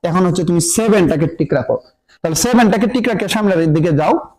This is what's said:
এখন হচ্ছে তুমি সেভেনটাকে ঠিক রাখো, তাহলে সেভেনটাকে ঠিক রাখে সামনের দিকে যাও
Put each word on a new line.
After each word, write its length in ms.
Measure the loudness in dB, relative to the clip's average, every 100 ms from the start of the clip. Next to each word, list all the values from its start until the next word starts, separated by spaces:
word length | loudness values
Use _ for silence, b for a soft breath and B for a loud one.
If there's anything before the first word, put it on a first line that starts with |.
| 0
এখন 140 | 0 0
হচ্ছে 140 | 0 0
তুমি 120 | 0 0 -2
সেভেনটাকে 500 | 0 2 2 0 -2 -2
ঠিক 120 | -2 -2
রাখো, 180 | -2 -6 _ _ _ b
তাহলে 160 | -6 -2
সেভেনটাকে 420 | 0 2 4 2 0
ঠিক 100 | 0 -2
রাখে 160 | -4 -4
সামনের 240 | -2 0 2 2 2
দিকে 160 | 2 0
যাও 140 | 0 -2 -4